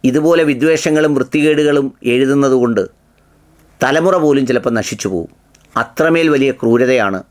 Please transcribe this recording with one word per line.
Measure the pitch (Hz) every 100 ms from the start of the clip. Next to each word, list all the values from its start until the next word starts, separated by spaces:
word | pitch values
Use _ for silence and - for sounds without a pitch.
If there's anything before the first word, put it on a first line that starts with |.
ഇതുപോലെ | 131 131 156 170 160
വിദ്വേഷങ്ങളും | 131 156 160 170 151 151 139
വൃത്തികേടുകളും | 127 151 151 151 147 143 135 - 123
എഴുതുന്നത് | 123 135 139 139 131
കൊണ്ട് | 120 107 92 _ _ _ _ _ _ _ _ _
തലമുറ | 131 151 175 185
പോലും | 151 139 127
ചിലപ്പോൾ | 123 - 113
നശിച്ചു | 104 107 101
പോവും. | 90 82 _ _ _ _ -
അത്രമേൽ | 117 - 160 165 165
വലിയ | 147 135 127
ക്രൂരതയാണ് | 117 117 127 127 101 95 -